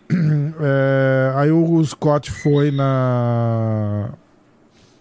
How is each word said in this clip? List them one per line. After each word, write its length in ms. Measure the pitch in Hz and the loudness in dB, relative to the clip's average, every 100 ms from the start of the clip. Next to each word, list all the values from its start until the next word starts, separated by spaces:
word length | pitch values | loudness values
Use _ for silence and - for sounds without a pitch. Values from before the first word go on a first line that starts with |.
| - | -4
<clears throat> 120 | 175 151 147 147 160 | -2 0 0 -2 -2
É, 680 | 143 139 135 135 135 131 131 135 | 0 0 2 2 2 2 0 0
aí 140 | 151 | 2
o, 200 | 165 165 | 2 2
o 100 | 165 | 2
Scott 460 | 156 - 156 147 - | 0 -2 0 0 -2
foi 400 | - 151 143 147 | -4 0 2 2
na, 1400 | 139 135 131 127 123 120 117 117 113 113 107 104 104 101 - _ _ _ _ _ _ _ _ | 0 0 0 0 0 0 0 0 -2 -2 -2 -2 -4 -6 -10 _ _ _ _ _ _ _ _